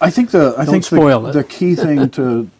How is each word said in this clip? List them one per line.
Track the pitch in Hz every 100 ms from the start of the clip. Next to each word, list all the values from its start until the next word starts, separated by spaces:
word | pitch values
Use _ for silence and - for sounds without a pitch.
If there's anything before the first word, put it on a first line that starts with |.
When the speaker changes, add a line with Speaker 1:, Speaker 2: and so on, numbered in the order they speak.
Speaker 1:
I | 175
think | - 240
the, | 180 139 113
I |
Speaker 2:
don't | 147
Speaker 1:
think | 185
Speaker 2:
spoil | - 160 147 123
Speaker 1:
the, | 117
Speaker 2:
it. |
Speaker 1:
the | 147
key | - - 180
Speaker 2:
<laughs> | 175
Speaker 1:
thing | 156 147 131
to, | 135 127 117 110 _